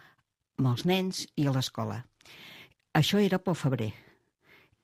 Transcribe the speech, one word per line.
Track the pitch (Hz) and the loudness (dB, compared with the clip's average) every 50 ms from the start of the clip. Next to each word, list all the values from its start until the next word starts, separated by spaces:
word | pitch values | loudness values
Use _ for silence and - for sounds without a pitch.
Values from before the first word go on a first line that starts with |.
| - - _ _ _ _ _ _ _ _ _ - | -20 -20 _ _ _ _ _ _ _ _ _ 0
amb | 131 127 | 0 2
els | 123 - - | 2 2 2
nens | 175 185 190 185 190 - - - - _ | 2 2 2 0 -2 -4 -6 -10 -8 _
i | - 147 139 | 0 0 2
a | 127 | 2
l'escola? | 131 123 - - 110 113 107 104 113 - _ _ _ - - - - - - - - - - _ _ _ _ - | 0 -2 -4 -4 -6 -6 -6 -6 -8 -10 _ _ _ -20 -20 -20 -20 -20 -20 -20 -20 -20 -20 _ _ _ _ 2
Això | 156 147 - 202 202 | 2 4 4 4 2
era | 208 185 190 185 - | 2 2 2 0 -2
pel | 190 165 - | -2 -2 -2
febrer. | - 135 131 110 107 110 - - - - _ _ _ _ _ _ _ _ - - _ _ _ _ | -2 -2 -2 -2 -4 -6 -8 -10 -16 -20 _ _ _ _ _ _ _ _ -20 -20 _ _ _ _